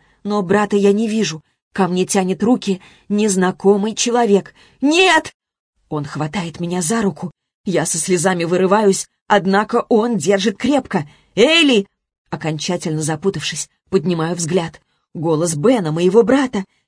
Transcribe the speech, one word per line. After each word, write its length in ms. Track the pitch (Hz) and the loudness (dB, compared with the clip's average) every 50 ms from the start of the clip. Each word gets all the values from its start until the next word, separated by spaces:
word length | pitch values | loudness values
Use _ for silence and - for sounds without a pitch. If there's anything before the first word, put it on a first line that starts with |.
| _ _ _ _ _ | _ _ _ _ _
но 180 | 202 208 208 196 | -4 -2 -2 0
брата 340 | 170 196 208 208 202 208 | 2 2 2 2 2 0
я 160 | 202 196 202 202 | 2 4 4 4
не 140 | 208 233 | 2 0
вижу. 360 | 220 214 220 202 151 160 156 - _ _ _ _ _ _ | -2 0 -2 -2 -2 -4 -8 -14 _ _ _ _ _ _
Ко 120 | - 190 | -2 -2
мне 200 | 170 180 180 185 | 0 0 -2 -2
тянет 360 | - - 202 190 185 190 - 208 | 0 0 -2 0 -2 -2 -2 2
руки 380 | 233 254 - - 202 190 180 - - - _ _ _ | 2 2 0 0 -4 -6 -6 -6 -16 -20 _ _ _
незнакомый 840 | 202 208 214 214 185 190 180 185 185 - - 196 208 202 196 226 214 | -2 0 0 0 2 2 0 0 -2 0 2 2 2 2 0 -2 -4
человек. 600 | - - 240 233 247 240 208 202 190 - - - _ - _ _ _ | -4 -4 0 0 0 2 4 4 2 2 -2 -12 _ -20 _ _ _
«Нет!» 540 | 254 285 311 349 381 370 320 - - - - _ _ _ _ _ _ _ _ _ _ _ | -2 0 2 4 4 4 4 2 0 -2 -12 _ _ _ _ _ _ _ _ _ _ _
Он 140 | 156 151 143 | -8 -8 -8
хватает 540 | 151 - 143 151 156 - 208 170 165 156 - | -8 -6 -6 -8 -6 -6 -6 -8 -8 -8 -8
меня 200 | 175 170 180 180 | -6 -4 -4 -4
за 220 | 170 151 226 226 220 | -2 -2 -2 0 -2
руку. 280 | 196 - - - 160 - _ _ _ _ _ _ | -2 -4 -4 -10 -14 -14 _ _ _ _ _ _
Я 180 | 208 170 160 156 | -2 -2 0 0
со 140 | - - 165 | -2 -4 -6
слезами 460 | - - 180 170 156 190 185 175 165 | -2 0 0 0 2 0 0 0 0
вырываюсь, 640 | 160 180 180 190 180 196 220 214 196 190 - - - _ _ _ | 0 0 0 2 2 2 4 4 2 2 2 -4 -10 _ _ _
однако 580 | _ 208 202 160 190 196 202 214 208 226 240 - - | _ 0 2 2 2 0 0 0 0 -2 -4 0 2
он 260 | 247 214 214 240 233 | 0 2 2 0 -2
держит 400 | 185 147 175 202 196 190 226 202 | -2 0 0 -2 0 0 -4 -4
крепко. 500 | - - 240 294 269 269 - - 170 147 - - _ _ _ _ | -2 -2 -2 0 -2 -2 -2 -4 -6 -6 -6 -12 _ _ _ _
«Элли!» 500 | 180 226 302 320 339 320 277 247 202 196 - _ _ _ _ _ _ _ _ | 2 2 4 4 4 4 4 2 2 0 -2 _ _ _ _ _ _ _ _
Окончательно 720 | - 156 - 160 160 147 - - 180 175 - 175 156 156 156 | -10 -8 -6 -6 -6 -6 -6 -6 -6 -4 -4 -4 -4 -4 -2
запутавшись, 680 | 151 160 151 190 196 196 151 - - 170 - - - _ _ _ _ | -4 -6 -2 -2 -4 -4 -4 -8 -8 -8 -10 -12 -14 _ _ _ _
поднимаю 440 | 185 190 151 185 175 160 160 165 180 | -2 -2 0 0 -2 -2 -2 -4 -4
взгляд. 460 | 175 170 147 180 185 165 160 - - _ _ _ _ _ _ _ | -4 -4 -2 -2 -2 -2 -4 -10 -16 _ _ _ _ _ _ _
Голос 420 | 170 147 170 160 147 170 175 165 | -6 -2 -2 0 0 0 -2 -2
Бена, 360 | 147 151 226 262 226 175 151 151 | 0 2 2 2 2 0 -2 -2
моего 300 | 170 175 185 185 233 226 | 0 0 4 4 4 4
брата, 420 | 190 262 285 269 254 - 202 196 - _ _ _ | 4 2 2 0 -2 -4 -6 -6 -8 _ _ _